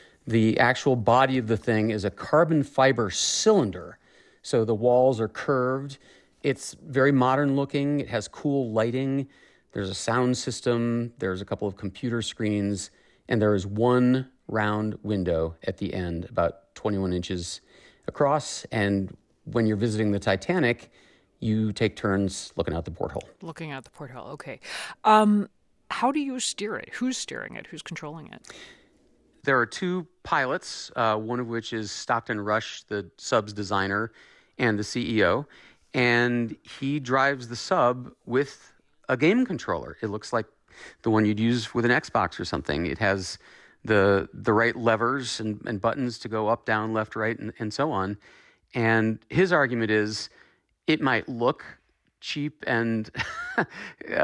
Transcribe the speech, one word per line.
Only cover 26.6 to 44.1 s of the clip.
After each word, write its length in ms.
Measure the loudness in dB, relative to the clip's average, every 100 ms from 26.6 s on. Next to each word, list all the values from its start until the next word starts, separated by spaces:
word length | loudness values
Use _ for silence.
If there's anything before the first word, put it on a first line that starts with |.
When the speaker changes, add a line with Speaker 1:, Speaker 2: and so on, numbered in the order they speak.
| -8 -8
Speaker 2:
it? 140 | -10
Who's 240 | -6 -4 -4
steering 400 | -8 -10 -10 -12
it? 100 | -14
Who's 120 | -16
controlling 500 | -14 -12 -12 -14 -16
it? 80 | -20 -20 -20 -20 -20 _ _ _ _ _ _
Speaker 1:
There 140 | 0 2
are 60 |
two 420 | 2 -2 -4 -4 -6 _
pilots, 640 | -4 -2 0 -2 -6 -14 -8
uh, 220 | -2 0 0
one 240 | -2 -4
of 80 | -4
which 240 | -6 -4
is 180 | -6 -6
Stockton 480 | -8 -2 -2 -2 -4
Rush, 440 | 0 -2 -2 -10
the 280 | -8 -6 -8 -12
sub's 380 | 0 0 0
designer, 580 | -4 -2 0 0 -2 -4 -8 -20 _ _ -2
and 200 | 0 0
the 60 |
C 340 | -2 -4 0 2
E 40 |
O. 220 | 4 2 -2 -14 -20 _ _
And 640 | 0 2 4 2 0 -2 -6
he 360 | -16 -6 -4 -2
drives 480 | 0 2 2 0 -6
the 80 |
sub 560 | -10 -2 2 2 2 -6 -16 -2
with 460 | 0 0 -4 -20 _ _ _ -4
a 80 | 2
game 300 | 4 4 2
controller. 500 | -2 -4 -4 -6 -8
It 60 | -6
looks 240 | -6 -4
like 140 | -4 -4 _ _ -20 -20 -6
the 80 | 2
one 140 | 4
you'd 140 | 4 4
use 340 | 2 2 0
with 120 | 0
an 80 | 2
Xbox 480 | 2 0 0 0 -2
or 40 |
something. 420 | -6 -4 -2 -2 -2
It 120 | -2
has 400 | 0 0 -4 -12 -18 -20 -20 _
the, 440 | 0 4 6